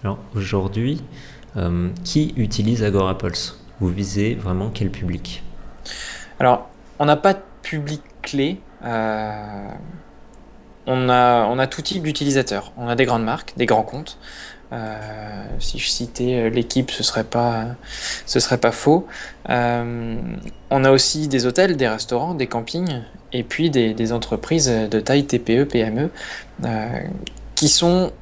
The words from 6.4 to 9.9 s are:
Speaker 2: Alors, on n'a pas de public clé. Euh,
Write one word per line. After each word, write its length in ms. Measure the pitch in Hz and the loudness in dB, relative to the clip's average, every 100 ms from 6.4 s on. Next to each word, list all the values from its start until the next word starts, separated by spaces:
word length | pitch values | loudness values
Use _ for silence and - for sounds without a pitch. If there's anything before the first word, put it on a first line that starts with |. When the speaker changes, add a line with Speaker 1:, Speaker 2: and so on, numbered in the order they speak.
Speaker 2:
Alors, 280 | 127 120 - - - - | 4 4 0 -18 -20 0
on 60 | |
n'a 120 | 147 147 | 4 6
pas 180 | 196 | 4
de 40 | 190 - - | 2 -4 -16
public 400 | - 156 143 151 - - | -8 -6 -4 -8 -10 -16
clé. 380 | - 139 139 190 - - | -6 0 0 -2 -12 -14
Euh, 840 | 120 113 110 107 107 107 104 101 101 - - | -4 -2 0 -2 -4 -8 -10 -10 -12 -12 -14